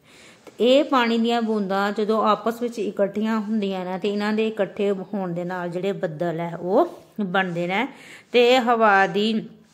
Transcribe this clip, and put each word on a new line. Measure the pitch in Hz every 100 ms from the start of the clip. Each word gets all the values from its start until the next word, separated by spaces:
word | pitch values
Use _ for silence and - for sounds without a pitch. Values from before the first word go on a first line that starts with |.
| _ - - - -
ਤੇ | - 233 269
ਇਹ |
ਪਾਣੀ | 302 262 233 233
ਦੀਆਂ | 226 233
ਬੂੰਦਾਂ | 220 214 190 196 202
ਜਦੋਂ | 208 208 214
ਆਪਸ | 220 208 226 233
ਵਿੱਚ | 240 233
ਇਕੱਠੀਆਂ | 196 196 196 208 220 220
ਹੁੰਦੀਆਂ | 208 220 196 185
ਨੇ, | 180 185
ਤੇ | 208
ਇਹਨਾਂ | 208 208
ਦੇ | 214 220
ਇਕੱਠੇ | 220 190 - 202
ਹੋਣ | 190 185 208 180
ਦੇ | 170
ਨਾਲ | 175 185 175
ਜਿਹੜੇ | 180 196
ਬੱਦਲ | 170 180 151 175 165
ਹੈ, | 170 -
ਉਹ | 175 233 349 - - -
ਬਣਦੇ | 196 190 185 170 175
ਨੇ। | 196 277 - - - _
ਤੇ | 240 240
ਇਹ | 254
ਹਵਾ | 233 233 220 196 190
ਦੀ | 190 220 220 - - _